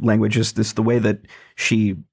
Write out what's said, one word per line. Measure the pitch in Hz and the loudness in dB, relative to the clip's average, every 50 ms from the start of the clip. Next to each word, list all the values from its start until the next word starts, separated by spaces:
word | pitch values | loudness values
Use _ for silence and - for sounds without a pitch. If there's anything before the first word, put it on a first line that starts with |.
language | 117 113 107 110 107 107 107 117 | 0 2 2 2 2 2 0 0
is | 110 - - | -2 -2 -2
this, | 110 110 - | -4 -4 -4
the | - - | -2 -2
way | 110 117 120 120 | 0 2 2 2
that | 107 104 107 104 - - - - - - _ | 2 0 0 -2 -6 -18 -20 -20 -20 -16 _
she | - - - 120 110 107 101 95 78 - _ | -6 -2 0 0 2 2 0 -2 -4 -10 _